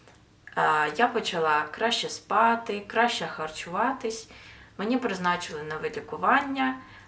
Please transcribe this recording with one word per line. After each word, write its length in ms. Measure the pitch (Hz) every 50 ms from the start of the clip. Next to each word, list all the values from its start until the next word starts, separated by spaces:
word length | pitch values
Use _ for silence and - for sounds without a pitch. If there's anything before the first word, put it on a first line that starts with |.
| - - - - - - - _ - - -
а, 340 | 170 160 156 156 151 151 - -
я 120 | 233 240 233
почала 540 | 240 220 - - 190 165 160 156 151 151 151 151
краще 380 | - - 226 233 226 - 170 156
спати, 720 | - - - - 196 214 226 233 233 226 - - 202 202 202
краще 400 | - - 226 240 233 - - 170
харчуватись. 1000 | 160 - - 156 156 - - - 170 175 208 233 262 269 - - 220 220 - - - - - - - - - - - - -
Мені 200 | 202 226 262 254
призначили 640 | 254 214 190 180 180 175 175 175 - - 165 151
нове 280 | 151 151 156 151 160 156
лікування. 880 | - 147 - - 151 - 185 214 247 277 285 277 269 269 262 262 262 - - - - - -